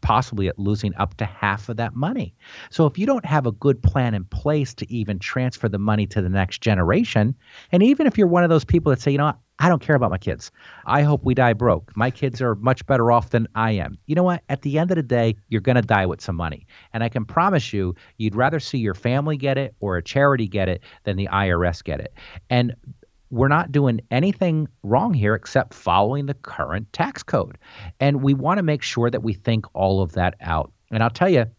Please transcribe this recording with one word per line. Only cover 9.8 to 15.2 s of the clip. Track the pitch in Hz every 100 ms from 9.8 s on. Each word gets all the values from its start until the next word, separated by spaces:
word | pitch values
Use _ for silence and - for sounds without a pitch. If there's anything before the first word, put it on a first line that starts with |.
care | - 147
about | 117
my | 95
kids. | - - - _ - - -
I | 135
hope | 147 147
we | -
die | 127 123
broke. | 110 123 82 - -
My | 120
kids | - 139 113
are | 127
much | 104 117 127 -
better | 135 117
off | 120 -
than | 120 113 -
I | 113
am." | 104 69 - -
You |
know | 156
what? | 180 175 _
At | 139
the | 143 147
end | 175
of | 175
the |
day, | 127 123